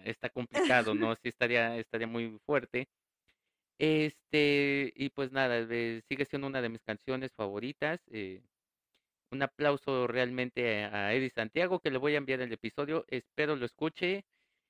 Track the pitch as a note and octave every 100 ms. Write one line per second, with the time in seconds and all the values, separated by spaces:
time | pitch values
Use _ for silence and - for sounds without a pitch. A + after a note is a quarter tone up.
0 | G2 A#2 B2 B2+ A#2+ - F4+ B2+ A2 G#2
1 | A2+ A2+ B2 - A#2+ A#2+ A#2 A#2 A2 A2+
2 | A2+ A#2 A#2 G#2+ - D3 A#2+ B2 C3 _
3 | _ _ _ _ _ _ _ - D#3 D#3
4 | D3+ - _ D3+ D3 C#3+ C#3+ C#3 C#3 -
5 | C3+ - C3+ C3+ C3 A#2+ A2+ A#2 A#2 A2+
6 | - C#3 C#3 C#3+ C#3 C3+ A#2+ A2+ - G#2+
7 | - C3 C3 - G2+ G2+ B2 D3 D3 F3
8 | _ A2 F#2+ F#2+ - _ _ _ _ _
9 | _ _ _ C3 C3+ - D3 C#3 - C3
10 | A#2+ A#2+ B2 B2+ B2+ C3 A#2+ G#2 G#2 G#2
11 | G2+ B2 C3 - A2 D#3 F3+ F#3 D#3+ C3
12 | D3 D3 C3+ C3 B2 A2+ A#2 - C#3+ D#3+
13 | - B2+ - - D3+ D3 A#2+ - D#3 -
14 | F3+ G3 - _ _ _ _